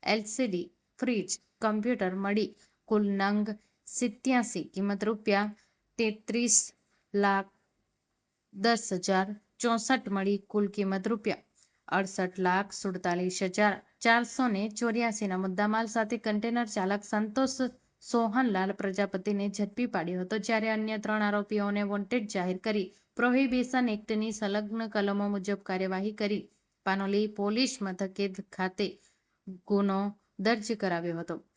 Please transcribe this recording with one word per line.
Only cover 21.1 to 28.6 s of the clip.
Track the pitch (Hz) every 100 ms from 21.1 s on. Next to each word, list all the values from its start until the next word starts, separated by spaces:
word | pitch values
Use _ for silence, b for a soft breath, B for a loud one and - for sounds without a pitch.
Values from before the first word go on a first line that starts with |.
| 214 208
આરોપીઓને | 208 202 208 202 202
વોન્ટેડ | 202 202 190 247 208
જાહેર | 196 180 185
કરી | - 214 190 b b
પ્રોહિબિશન | - 240 247 269 254 247 262 247
એક્ટની | 214 - 220 220
સંલગ્ન | 214 208 202 208 220 226
કલમો | 214 202 202 202
મુજબ | 202 190 202
કાર્યવાહી | - 185 190 185 202 214
કરી | 208 202 - _ _ _ -
પાનોલી | 190 196 202 214
પોલીસ | 214 202 220 262 -
મથકે | 196 185 190 190 202 190 196
ખાતે | -